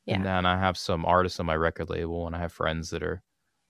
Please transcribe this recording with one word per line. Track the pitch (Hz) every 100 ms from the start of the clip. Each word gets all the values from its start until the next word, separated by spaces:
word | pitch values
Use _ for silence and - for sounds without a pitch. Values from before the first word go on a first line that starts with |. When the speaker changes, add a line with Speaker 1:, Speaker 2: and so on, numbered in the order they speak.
| -
Speaker 1:
and | 95
Speaker 2:
Yeah. | 95 92
Speaker 1:
then | 90
I | 90
have | 95 87
some | - 85
artists | 85 90 92 -
on | 85
my | 80
record | 82 - 82
label, | 85 82 85 85
and |
I | 85
have | 85
friends | - 80 80 80
that | 85
are, | 82 92 _ _ _ _